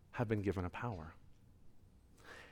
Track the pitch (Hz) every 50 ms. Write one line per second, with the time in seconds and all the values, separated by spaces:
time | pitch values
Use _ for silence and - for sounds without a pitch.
0 | - - - - 120 107 110 104 95 98 90 98 90 90 - - - 120 110 85
1 | 78 80 - - - - - - - - - - - - - - - - - -
2 | - - - - - - - - - -